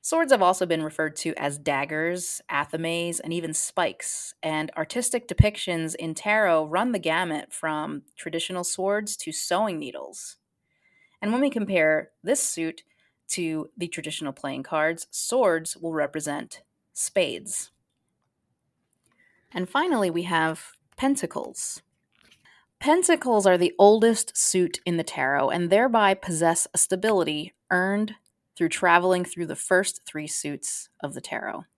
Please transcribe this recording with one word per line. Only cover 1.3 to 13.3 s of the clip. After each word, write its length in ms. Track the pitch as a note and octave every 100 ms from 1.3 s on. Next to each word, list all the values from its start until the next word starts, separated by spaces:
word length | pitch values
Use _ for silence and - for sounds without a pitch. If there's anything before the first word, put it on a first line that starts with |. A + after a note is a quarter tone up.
| -
as 220 | C#3+ C#3+
daggers, 800 | D3 C#3 C#3+ D#3 E3 F3+ F3 - -
athames, 720 | D3 D3+ D#3+ E3 E3+ E3+ E3
and 80 | D#3+
even 220 | E3+ E3
spikes, 800 | D#3 - - E3 - - - - -
and 300 | D#3 D#3 D#3 -
artistic 520 | D#3 - A#3 B3 A#3+
depictions 680 | E3+ G#3 G#3 - E3+ D#3+
in 220 | E3 E3 D#3
tarot 500 | G#3 G#3+ G3+ E3 D#3
run 260 | E3+ B3
the 60 | G#3+
gamut 560 | D#3+ D#3+ F3+ D3+ -
from 480 | - D#3+ D3+ D3+ D3 - -
traditional 460 | E3+ E3 - F3+
swords 520 | F3+ - F#3+ G#3 G#3 -
to 160 | -
sewing 460 | D#3 - F3+ G#3+ E3
needles. 600 | C3+ C2 C#2 - - - _ _ _ _ _ _ _ _
And 100 | G#3
when 80 | A#3+
we 120 | C#4
compare 580 | C4 G3+ F#3 D#3 D#3 - _
this 180 | F3 C#4
suit 400 | - - D#3+ D#3+ _ _ _ _
to 400 | -